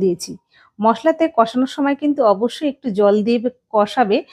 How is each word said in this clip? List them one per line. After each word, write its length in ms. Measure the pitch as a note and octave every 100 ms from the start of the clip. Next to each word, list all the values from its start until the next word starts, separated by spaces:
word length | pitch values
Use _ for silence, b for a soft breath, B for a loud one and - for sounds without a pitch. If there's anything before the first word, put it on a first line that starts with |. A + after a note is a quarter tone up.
দিয়েছি। 320 | F#3+ F3 - - _ b b -
মশলাতে 460 | G#3+ A3+ D#4+ D#4+ D#4+
কষানোর 360 | C#4 A3+ B3+ C4
সময় 240 | - C#4 C#4
কিন্তু 240 | D4 C#4+
অবশ্যই 440 | A3+ G3 A#3 - D4+
একটু 200 | C4+ B3
জল 240 | G3 G3+ G#3
দিয়ে 140 | G#3 A#3 A#3 - _
কষাবে, 480 | G#3+ G#3 - G#3 B3 -